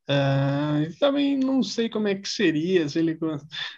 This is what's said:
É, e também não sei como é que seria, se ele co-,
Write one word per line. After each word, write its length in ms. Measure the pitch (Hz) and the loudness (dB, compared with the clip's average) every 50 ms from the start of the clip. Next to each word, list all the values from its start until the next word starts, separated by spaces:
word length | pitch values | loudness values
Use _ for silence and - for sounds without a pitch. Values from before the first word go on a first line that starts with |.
| _ - | _ -2
É, 800 | 139 143 139 139 139 139 139 139 139 143 147 151 151 151 151 - | 0 2 2 2 2 2 2 0 0 0 0 0 0 0 0 -2
e 100 | - - | -2 0
também 380 | 285 285 277 285 285 277 277 | 0 2 2 2 2 0 2
não 260 | 269 262 262 269 262 226 | 0 0 0 2 0 0
sei 280 | - - - 233 226 | 0 -2 -2 -2 -2
como 180 | - 214 214 202 | -2 -2 0 0
é 60 | 196 | -2
que 140 | 196 196 - | -2 -4 -8
seria, 600 | - - 214 165 156 151 160 180 190 180 156 143 | -2 2 2 2 2 2 0 2 2 2 2 2
se 100 | 143 165 | 0 0
ele 180 | 165 165 160 | 0 0 0
co-, 200 | 160 165 160 156 147 - - - - - - - | -2 -4 -4 -4 -6 -8 -10 -12 -10 -10 -10 -12